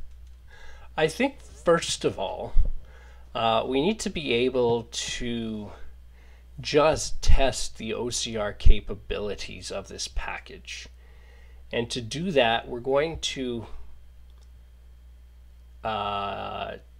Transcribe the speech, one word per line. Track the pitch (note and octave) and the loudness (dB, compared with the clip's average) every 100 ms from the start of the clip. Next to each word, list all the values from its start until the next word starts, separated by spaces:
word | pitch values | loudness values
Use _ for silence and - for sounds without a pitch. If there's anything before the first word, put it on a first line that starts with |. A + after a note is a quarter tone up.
| - - - | -10 -14 -20
<laughs> | - - - - - - - | -20 -20 -16 -16 -16 -10 0
I | D#3 | 0
think | - C4+ - | 2 -2 -2
first | - - - E3+ - - C#3+ | -20 -6 2 2 0 -2 -4
of | G2 | -2
all, | F#2+ F2+ G#2+ - - - - - - - - | -6 -6 4 6 6 2 -6 -18 -20 -20 -10
uh, | A#2 A2+ A2+ B2+ | -2 2 2 2
we | C3 | 0
need | E3+ A3 | 0 0
to | G#3 | -4
be | F#3+ C#3 | -6 0
able | A#2 B2+ B2+ A#2+ A#2 A2+ | 2 2 2 2 0 -4
to | - - - A#2+ A#2 A2+ G#2+ G#2 F2 - - - - - - - - | -8 -8 -6 -6 -4 -6 -8 -10 -12 -14 -14 -20 -20 -20 -20 -20 -12
just | B2 D3+ D#3 B2 - - | 0 2 2 2 -2 2
test | - - C3+ - - - | 10 10 10 2 -6 -8
the | A2+ | -8
O | - A#2+ | -6 -4
C | - A#2+ A2 | -6 -6 -4
R | G#2 | -4
capabilities | - - G#2 - G2+ - F#2+ G#2 - - - F2+ | 8 10 10 8 -10 -6 -6 -6 -8 -10 -12 -10
of | G2 - | -10 -12
this | - - | -10 -6
package. | - - F2+ - - - - - - - - - - - - - | -4 -4 -8 -12 -18 -14 -14 -16 -20 -20 -20 -20 -20 -20 -20 -6
And | B2 A#2 | -4 -4
to | C3 | -6
do | A2+ C#3 F#3+ | -8 -6 0
that, | C#3 A#2 A#2 - | 2 4 2 -4
we're | B2 | -8
going | C3 C#3 E3 D3+ | 0 0 0 -4
to | - C#3+ B2+ A#2 G#2 - - - - - - - - - - - - - - - - - - - - - | -8 -6 -6 -6 -8 -12 -12 -16 -20 -20 -20 -20 -20 -20 -20 -20 -20 -20 -20 -20 -20 -20 -20 -20 -20 -8
uh, | A2 G#2+ G2+ G2+ G2+ G#2 G2+ G2+ G#2 - - | -4 -4 -4 -4 -4 -6 -8 -8 -8 -10 -16